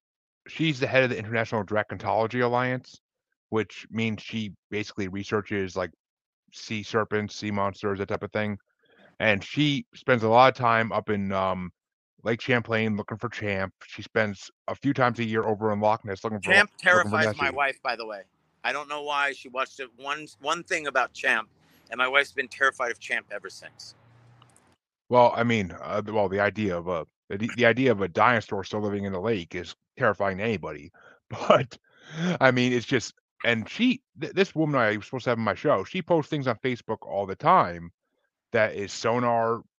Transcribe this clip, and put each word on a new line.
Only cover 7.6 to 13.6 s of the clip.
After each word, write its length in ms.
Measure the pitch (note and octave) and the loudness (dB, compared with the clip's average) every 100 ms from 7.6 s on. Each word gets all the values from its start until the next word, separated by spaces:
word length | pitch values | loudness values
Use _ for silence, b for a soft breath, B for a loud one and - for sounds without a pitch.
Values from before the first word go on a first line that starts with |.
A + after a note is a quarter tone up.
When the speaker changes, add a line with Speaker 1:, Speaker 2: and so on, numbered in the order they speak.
| G2 F#2+ G#2 G2 | -2 -4 -4 -4
Speaker 1:
that 80 | G2 | -4
type 140 | G2+ | -6
of 80 | G#2 | -4
thing. 260 | G#2+ G#2+ G2+ _ b b b b b | -4 -4 -4 _ b b b b b
And 240 | A2 G2+ | 2 2
she 420 | - - D3+ C#3 - | 0 0 0 0 -4
spends 280 | - - B2+ | -6 2 2
a 40 | A2 | 6
lot 180 | A#2 C3 | 8 8
of 40 | B2+ | 6
time 340 | B2 A2+ A2 | 2 2 2
up 180 | F#2+ G#2+ | -2 -2
in, 220 | G#2 G2 | -2 0
um, 400 | F#2+ F#2+ F#2 F2+ - _ _ _ _ | 0 0 -2 -6 -12 _ _ _ _
Lake 160 | G#2 A#2 | -4 -2
Champlain 540 | - B2 A2+ A2 A2 G#2 | 2 0 2 0 0 -2
looking 220 | G#2 A2 | -4 -8
for 100 | A#2+ | -8
Champ. 440 | - G#2 G2 | -6 -4 -2